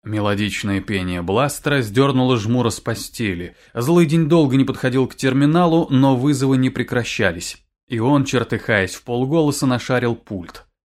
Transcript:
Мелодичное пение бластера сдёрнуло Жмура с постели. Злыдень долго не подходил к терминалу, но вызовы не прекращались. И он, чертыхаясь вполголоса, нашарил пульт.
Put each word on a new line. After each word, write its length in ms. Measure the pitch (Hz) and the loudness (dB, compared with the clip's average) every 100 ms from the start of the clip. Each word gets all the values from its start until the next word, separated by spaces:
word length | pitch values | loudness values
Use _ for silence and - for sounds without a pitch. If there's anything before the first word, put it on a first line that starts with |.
Мелодичное 760 | - 107 104 101 104 - 104 98 | -6 -4 -2 -2 -2 -4 -4 -4
пение 420 | 95 101 90 90 | -2 -4 -4 -6
бластера 580 | 87 101 139 - 151 143 | -2 0 0 -2 -2 -2
сдёрнуло 560 | 113 101 139 127 127 123 | 0 0 2 2 2 0
Жмура 320 | 104 123 117 | 0 0 0
с 100 | - | -2
постели. 760 | - 113 - - 107 87 87 _ _ | -8 -8 -10 -6 -4 -4 -10 _ _
Злыдень 560 | 117 123 175 170 165 156 | -6 0 2 4 2 2
долго 260 | 170 143 135 | 4 4 2
не 80 | |
подходил 440 | 135 - 131 127 127 | 0 -2 -2 0 -2
к 80 | - | -2
терминалу, 720 | 135 131 143 165 175 165 160 | 0 2 4 4 4 2 2
но 260 | 135 135 127 | 4 4 4
вызовы 420 | 139 139 135 135 | 2 2 2 2
не 120 | 131 | 2
прекращались. 880 | - 120 123 110 - 101 87 - - _ _ _ | -2 -4 -2 -4 -2 -2 -2 -10 -14 _ _ _
И 100 | 113 | -2
он, 260 | 117 143 | 2 2
чертыхаясь 680 | 131 131 113 113 - 107 92 | 2 -2 -2 -4 0 0 0
вполголоса, 720 | - - 120 131 165 151 139 135 | -6 -8 -4 0 0 0 0 0
нашарил 500 | 123 - 127 120 117 | -2 -2 0 0 -4
пульт. 500 | - 98 85 - _ _ _ | -8 -12 -12 -18 _ _ _